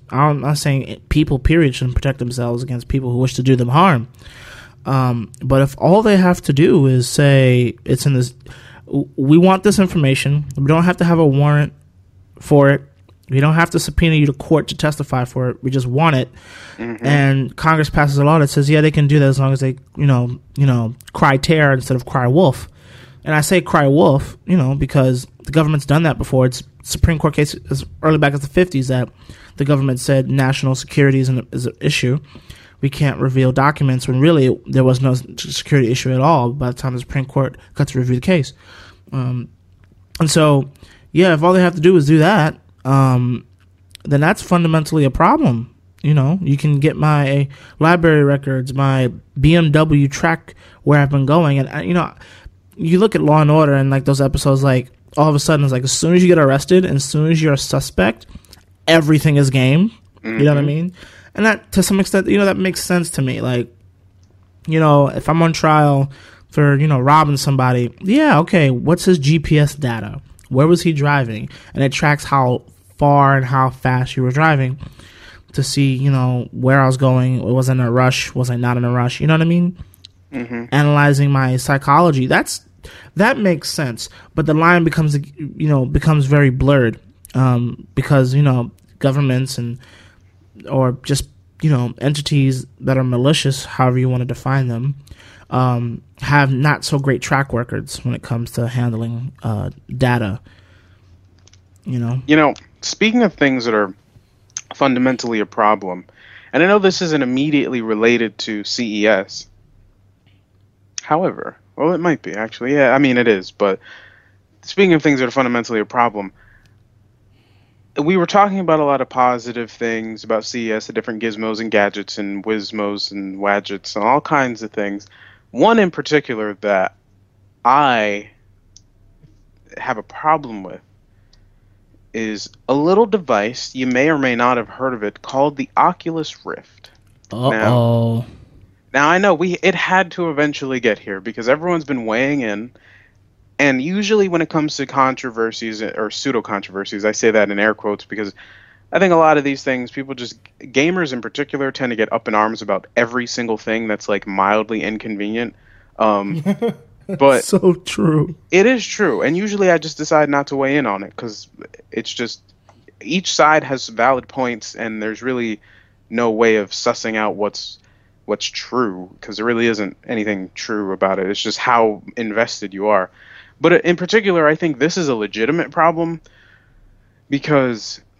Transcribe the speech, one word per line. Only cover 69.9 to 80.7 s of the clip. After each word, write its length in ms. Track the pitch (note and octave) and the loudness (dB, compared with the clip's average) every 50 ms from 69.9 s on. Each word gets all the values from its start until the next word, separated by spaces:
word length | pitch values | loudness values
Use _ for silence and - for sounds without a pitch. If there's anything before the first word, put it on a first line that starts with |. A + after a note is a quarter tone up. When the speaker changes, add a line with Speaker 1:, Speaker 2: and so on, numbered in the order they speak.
| A#2 A2+ G#2 - - - - - - _ - - | -4 -4 -8 -10 -12 -14 -16 -20 -20 _ -12 -4
Speaker 1:
Where 180 | - B2+ D3 | 0 2 4
was 160 | D#3+ F3 E3+ - | 4 4 2 2
he 100 | E3+ D#3+ | 0 0
driving? 560 | C#3+ C#3+ D3 C#3+ C#3+ C3 A#2 A2 G#2+ B2+ C#3 - - - - - | 0 0 2 2 0 0 -2 -4 -8 -10 -12 -14 -18 -20 -10 -4
And 80 | - C#3 | -2 -2
it 100 | C3+ C#3 | 0 0
tracks 320 | - E3 D3 D3 C#3+ - | 0 0 0 0 0 -2
how 380 | - C#3+ C#3 C3 B2 B2 - - _ - _ _ _ _ - | -2 0 2 2 2 0 -2 -6 _ -20 _ _ _ _ -2
far 380 | D3 C#3+ C#3+ C#3+ C#3 C3+ C#3 | 2 2 4 4 4 4 4
and 100 | C3+ C3 | 2 0
how 240 | B2 C3+ C3+ C3 C3 | 0 0 0 0 0
fast 460 | B2+ - - C3 B2+ B2+ B2+ B2 - | -2 -2 -2 -2 0 0 -2 -4 -4
you 60 | C3+ B2+ | -4 -2
were 100 | B2+ B2+ | -2 0
driving 460 | D3 D#3+ D#3+ D#3 C3+ C3 B2+ C3 C#3+ - - - - - - - - - - - - - _ - | 2 2 2 2 2 0 -2 -4 -8 -12 -16 -18 -20 -20 -20 -20 -20 -20 -20 -20 -20 -20 _ -6
to 100 | - C3+ | -6 -4
see, 320 | - - C#3 C#3 C#3 C3 | -2 0 0 0 2 0
you 160 | B2+ C#3 C#3+ | 0 0 0
know, 380 | C3+ C3 B2+ B2+ B2+ B2 A2+ - - | 0 2 0 0 -2 -2 -4 -6 -6
where 280 | A#2 B2 C3 C3+ C#3 | -2 2 4 4 4
I 60 | C3+ | 4
was 100 | C3 C3 | 4 2
going. 460 | B2+ C3+ C3 B2+ B2+ B2+ B2+ B2+ A#2+ - | 2 2 2 2 2 2 0 0 -2 -2
Was 260 | G2 B2 C3 B2+ C3 | 0 0 0 0 0
I 40 | C3 | 0
in 80 | B2+ | 0
a 100 | B2 A#2 | 0 0
rush? 440 | A#2+ B2+ B2+ C3 B2+ - - - - | 2 2 2 2 2 0 -4 -6 -4
Was 160 | B2+ B2+ B2 | -4 -4 -2
I 60 | A#2+ | -2
not 200 | A#2+ A#2+ B2 B2 | -2 -2 -2 -2
in 80 | A#2+ A#2+ | 0 0
a 60 | A#2+ | 0
rush? 300 | B2 B2 A#2+ B2 - - | 0 0 0 -2 -2 -2
You 60 | C#3+ | 0
know 80 | D3+ D#3+ | 2 2
what 80 | D#3+ D#3+ | 2 2
I 40 | |
mean? 320 | E3 E3+ F3 F3 F3 F3+ - - - _ _ - - _ _ _ _ - | 2 2 2 0 0 -2 -6 -14 -20 _ _ -20 -20 _ _ _ _ -10
Speaker 2:
Mm-hmm. 340 | - A#2+ A#2 A#2+ A#2 A#2+ A#2+ | -10 -10 -8 -8 -10 -8 -2